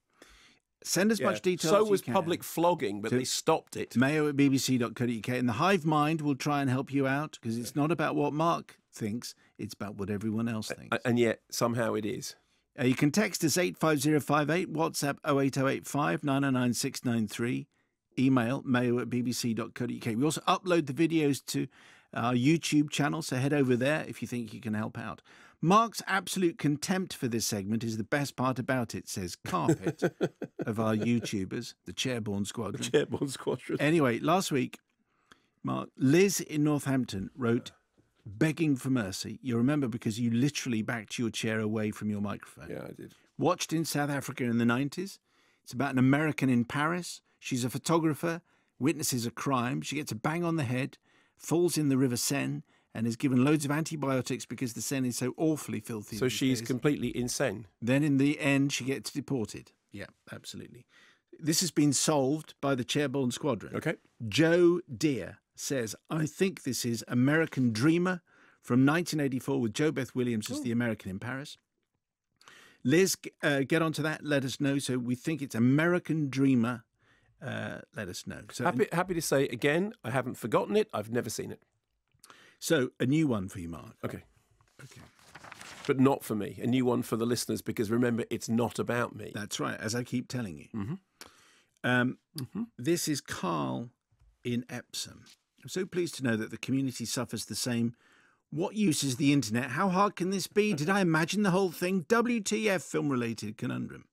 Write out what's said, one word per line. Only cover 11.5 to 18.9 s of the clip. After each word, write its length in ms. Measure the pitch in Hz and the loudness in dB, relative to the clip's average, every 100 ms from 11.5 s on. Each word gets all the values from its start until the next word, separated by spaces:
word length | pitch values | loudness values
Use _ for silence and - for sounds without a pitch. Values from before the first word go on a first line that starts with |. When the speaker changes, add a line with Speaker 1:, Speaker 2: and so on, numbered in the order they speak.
Speaker 2:
somehow 440 | - 120 120 113 | -2 0 2 0
it 100 | 107 | 0
is. 300 | 107 95 - - _ _ _ - | -2 -6 -8 -14 _ _ _ 0
Speaker 1:
Uh, 60 | |
you 100 | 127 123 | 2 4
can 140 | 147 | 4
text 320 | 202 214 - | 2 0 0
us 120 | 160 180 | 0 2
eight 200 | 180 165 | 0 2
five 220 | 160 151 | 2 2
zero 200 | 139 151 | 4 2
five 300 | - 147 143 | 4 2 2
eight, 220 | 170 180 | 0 -2
WhatsApp 460 | 151 160 156 143 143 | -2 -2 0 -4 -2
oh 140 | 156 139 | 0 2
eight 180 | 139 139 | 2 2
oh 100 | 135 | 0
eight 180 | 123 - | 0 -4
five 380 | 143 156 165 | -2 0 0
nine 200 | 143 135 | 0 2
oh 60 | 139 | 2
nine 220 | 127 123 | 2 2
six 300 | 110 139 - | 0 -4 -4
nine 240 | 127 117 107 | -2 0 -2
three, 400 | - 117 135 139 _ _ _ _ - | -2 -2 -2 -8 _ _ _ _ 0
email 440 | 131 131 117 135 | 4 4 2 -2
mayo 340 | - 123 123 | 0 2 2